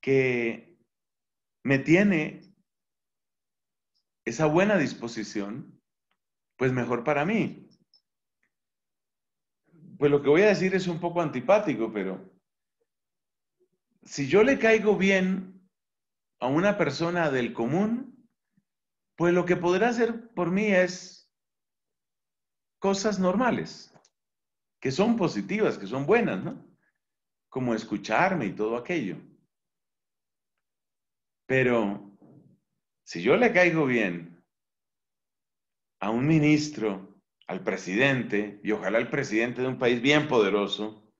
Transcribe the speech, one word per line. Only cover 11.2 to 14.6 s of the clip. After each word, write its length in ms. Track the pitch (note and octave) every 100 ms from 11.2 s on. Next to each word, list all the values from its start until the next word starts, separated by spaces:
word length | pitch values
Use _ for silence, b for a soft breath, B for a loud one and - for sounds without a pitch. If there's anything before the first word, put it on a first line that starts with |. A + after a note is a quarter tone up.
antipático, 680 | D#3+ B2+ B2 G3+ G3+ A#2 A2
pero 440 | G#2+ F#2+ F#2 - _ _ _ _ _ _ _ _ _ _ _ _ _ _ _ _ _ -
si 220 | - C#3
yo 160 | E3+
le 160 | A3 C#4